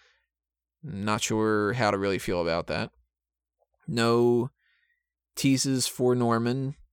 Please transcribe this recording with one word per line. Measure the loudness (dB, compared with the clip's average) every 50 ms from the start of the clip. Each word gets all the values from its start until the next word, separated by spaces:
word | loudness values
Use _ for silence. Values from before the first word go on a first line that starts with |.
| _ _ _ _ _ _ _ _ _ _ _ _ _ _ _ _ -14
Not | -12 -10 -6 -4 -2 -2 -2
sure | -2 -2 -2 0 2 2 2 2 2 0 0
how | 2 2 2
to | 2 2
really | 0 0 -2 -2
feel | -2 -2 -2 -2
about | 0 0 0 -2 -2 -4
that. | -6 -6 -6 -8 -10 _ _ _ _ _ _ _ _ _ _ _ _ _ _ _ _ _ _ -6
No | -2 0 2 2 4 4 4 4 4 2 0 -2 -6 _ _ _ _ _ _ _ _ _ _ _ _ _ _ _ _
teases | -2 0 2 2 2 2 0 0 0 -2 -4
for | -2 0 2 2 2
Norman, | 2 2 2 2 0 0 -2 -2 -2 -4 -6 -8 -10 -16 _